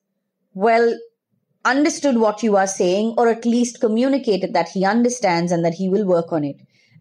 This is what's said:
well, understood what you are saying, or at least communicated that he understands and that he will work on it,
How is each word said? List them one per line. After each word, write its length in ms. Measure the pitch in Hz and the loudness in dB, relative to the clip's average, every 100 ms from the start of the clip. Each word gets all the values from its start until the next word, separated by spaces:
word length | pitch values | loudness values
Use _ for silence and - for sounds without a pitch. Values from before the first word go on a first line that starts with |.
| _ _ _ _ _ | _ _ _ _ _
well, 420 | 185 220 226 233 233 - _ _ _ _ _ | -2 2 4 2 0 -8 _ _ _ _ _
understood 540 | 220 269 320 330 285 233 | -2 0 0 0 0 2
what 240 | 220 208 | 0 0
you 140 | 226 202 | 0 2
are 100 | 190 | 0
saying, 480 | - 180 190 220 226 | 0 0 0 -2 0
or 120 | 233 | 0
at 160 | 226 | 0
least 360 | 233 233 240 - | 0 0 0 -2
communicated 720 | 226 220 262 269 - 190 185 | -2 0 0 0 0 -2 -2
that 140 | 175 170 | -2 -2
he 160 | 196 | -2
understands 640 | 190 226 240 240 196 170 175 | 0 2 0 0 0 0 0
and 140 | 170 | 0
that 100 | 170 | -2
he 140 | 165 185 | -2 -2
will 160 | 196 | 0
work 280 | 196 175 170 | 2 0 0
on 120 | 165 | -4
it, 160 | 147 139 _ _ _ - | -4 -8 _ _ _ -10